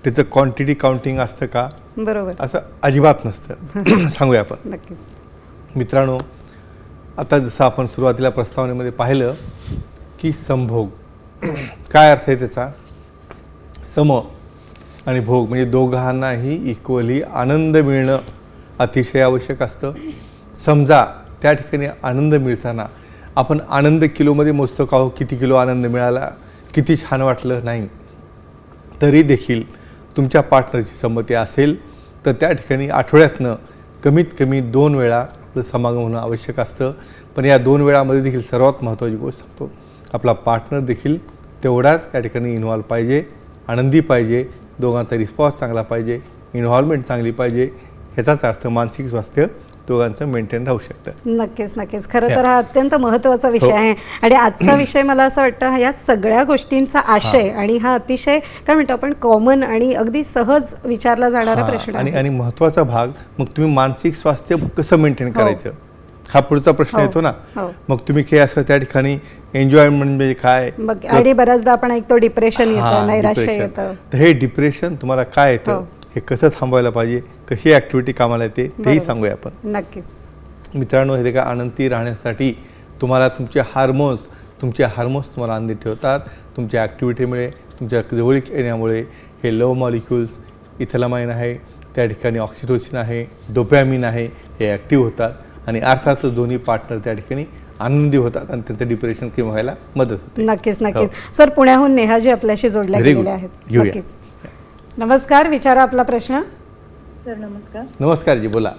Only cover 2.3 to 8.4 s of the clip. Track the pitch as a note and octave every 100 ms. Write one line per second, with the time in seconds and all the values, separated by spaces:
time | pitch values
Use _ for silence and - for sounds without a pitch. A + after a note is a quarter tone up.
2.3 | F3 C3 E3+ - - C#3+ C#3 D#3 C#3 A2+
3.3 | G2+ - - D#3 G3+ F#3 G#3 E3 - C3+
4.3 | A#2+ G2+ - - F#3 - E3+ - - -
5.3 | - - - - C3 A#2+ C3+ C3+ B2+ -
6.3 | - - - - - - - - - C#3+
7.3 | D3 B2 - B2+ B2+ B2 - B2+ A#2+ C3
8.3 | A#2+